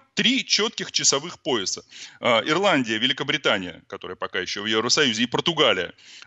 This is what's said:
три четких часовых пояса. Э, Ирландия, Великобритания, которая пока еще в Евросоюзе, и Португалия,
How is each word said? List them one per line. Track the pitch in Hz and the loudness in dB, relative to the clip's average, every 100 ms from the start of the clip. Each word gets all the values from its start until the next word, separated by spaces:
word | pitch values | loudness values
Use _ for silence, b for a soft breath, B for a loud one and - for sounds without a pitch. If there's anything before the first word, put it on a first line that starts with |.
| - - | -6 -2
три | 208 254 - | 0 0 0
четких | - 220 - 180 | 0 0 -4 -6
часовых | - 147 139 170 - | -2 0 0 -2 -8
пояса. | 156 120 90 - - B B B | -2 -2 -2 -8 -12 B B B
Э, | 117 113 131 | 2 2 2
Ирландия, | 160 202 151 113 110 | 2 4 2 2 0
Великобритания, | 127 139 139 147 143 104 87 80 _ | 0 -2 -2 0 2 0 -2 -10 _
которая | 98 87 92 | -12 -12 -8
пока | - 98 | -6 -4
еще | 90 104 | -4 -6
в | 107 | -2
Евросоюзе, | 110 120 151 143 110 | 0 2 2 2 2
и | 123 | 0
Португалия, | 147 156 156 135 92 87 - B B | 0 -2 2 4 4 -2 -10 B B